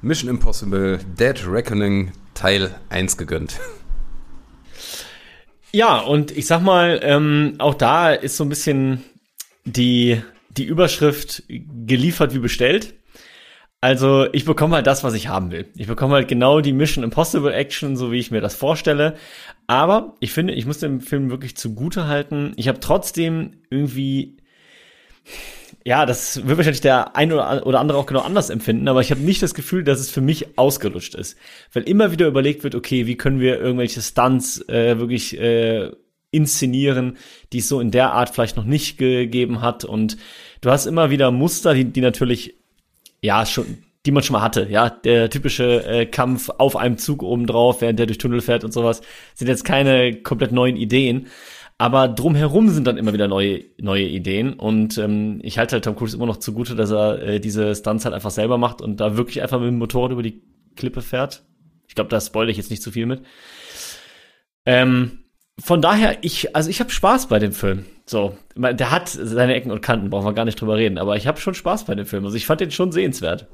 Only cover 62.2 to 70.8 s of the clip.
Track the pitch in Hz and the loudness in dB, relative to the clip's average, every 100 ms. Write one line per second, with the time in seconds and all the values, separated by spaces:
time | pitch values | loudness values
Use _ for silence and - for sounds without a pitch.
62.2 | 107 - 117 104 98 107 - 110 117 131 | -4 -2 -2 -2 -6 -8 -8 -6 -4 -6
63.2 | 131 - - - - - - - - - | -10 -20 -20 -20 -20 -16 -16 -18 -20 -20
64.2 | _ _ _ _ - 127 127 127 123 - | _ _ _ _ 2 4 4 2 0 -6
65.2 | - _ _ - - 175 160 208 220 - | -18 _ _ -18 0 2 4 4 4 0
66.2 | 165 - - 151 156 - - - 190 254 | -4 -4 -4 -2 -2 -4 -4 0 2 2
67.2 | 254 107 104 101 101 95 95 - - 113 | 2 0 0 -2 -2 -2 -6 -20 -6 -2
68.2 | 101 98 - - 127 117 123 160 180 - | -2 -6 -18 -4 -2 0 0 0 -2 -10
69.2 | 110 113 123 123 127 104 - 117 98 98 | -6 0 2 2 -2 -8 -2 -2 0 -2
70.2 | 101 107 113 107 110 107 | -2 -2 -2 -2 -2 2